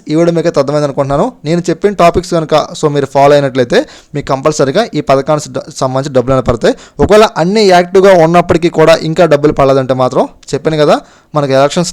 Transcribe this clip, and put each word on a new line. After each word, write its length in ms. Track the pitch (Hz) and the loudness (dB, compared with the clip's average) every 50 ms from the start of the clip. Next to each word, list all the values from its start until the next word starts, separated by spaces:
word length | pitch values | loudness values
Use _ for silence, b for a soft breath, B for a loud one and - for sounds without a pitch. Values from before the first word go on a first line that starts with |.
| - - | -8 -4
ఈ 60 | 151 156 | -2 0
వీడియో 140 | 170 170 170 165 | 0 0 0 0
మీకు 100 | 156 170 | -2 -2
అయితే 100 | 165 151 139 | 0 -2 -2
అర్థమైంది 260 | 131 143 151 147 143 | 0 -2 -2 -2 -2
అనుకుంటున్నాను. 360 | 135 147 143 135 139 143 185 254 254 _ - 147 | -2 -4 -4 -2 -2 -2 -2 -4 -6 _ -6 -4
నేను 140 | 165 175 170 - | -4 -4 -2 -4
చెప్పిన 240 | 170 170 - 202 208 180 175 | -4 -2 -2 -4 0 2 2
టాపిక్స్ 300 | 170 170 180 175 - 175 170 | 2 2 0 -4 -4 -4 -4
కనుక 160 | 160 143 160 151 143 - 175 - | -4 0 -2 -2 -2 -2 -6 -4
so 80 | - 156 143 | -4 -2 -2
మీరు 120 | 143 135 131 - | -2 -4 -2 0
ఫాలో 180 | 139 139 143 147 147 | 2 4 4 4 2
అయినట్లయితే 400 | 143 135 123 131 123 123 - 214 311 B B B B B B | 0 0 -2 -2 -2 0 0 -2 -2 B B B B B B
మీకు 120 | 143 139 - 143 | -10 -6 -6 -4
కంపల్సరీగా 520 | 135 131 151 156 - 151 131 135 180 233 214 - 151 | -2 -2 -2 -2 0 -2 -2 0 -2 -2 -4 -4 -6
ఈ 40 | 147 - | -2 0
పథకానికి 400 | 139 135 139 - 156 151 147 143 127 | 0 0 0 -2 -4 -4 -4 -8 -12
డ-, 80 | 131 - - 151 - 143 | -12 -12 -12 -8 -6 -6
సంబంధించి 320 | 131 131 131 135 147 131 | -4 -4 -4 -4 -2 -2
డబ్బులు 180 | 127 120 120 135 | -2 0 0 0
అనేవి 100 | 131 123 - | -2 0 -2
పడతాయి. 240 | 120 117 - 185 262 B B B B B 151 | -2 -2 0 -2 -2 B B B B B 2
ఒకవేళ 200 | - 190 214 220 202 - 180 156 | 4 4 4 4 4 2 -2 -4
అన్ని 200 | 175 196 220 214 196 180 | -2 0 0 2 4 4
యాక్టివ్‌గా 400 | 175 180 175 180 196 185 196 190 175 160 | 2 2 2 2 2 4 6 6 6 4
ఉన్నప్పటికీ 440 | 160 170 175 170 - 180 170 165 170 - - | 4 4 2 2 2 0 0 -2 -2 0 2
కూడా 160 | 156 156 165 160 - 160 | 4 4 4 2 0 -4
ఇంకా 160 | 160 160 180 165 151 | 0 0 2 2 2
డబ్బులు 200 | 143 143 156 151 - | 2 2 0 0 2
పడలేదంటే 360 | 143 135 135 139 131 123 131 127 127 | 2 2 2 0 0 -2 -2 -2 -2
మాత్రం 220 | 127 127 147 233 285 - _ _ - - | -2 0 -2 -2 -2 -4 _ _ -8 -8
చెప్పాను 260 | 139 - 156 160 156 151 | -4 -4 -2 -2 0 2
కదా, 140 | 147 196 196 - b b b b b b | 2 2 0 -2 b b b b b b
మనకి 160 | 147 143 139 135 135 | -4 -2 0 0 2
ఎలక్షన్స్ 320 | 139 143 - 180 175 - | 2 0 0 -2 -4 -4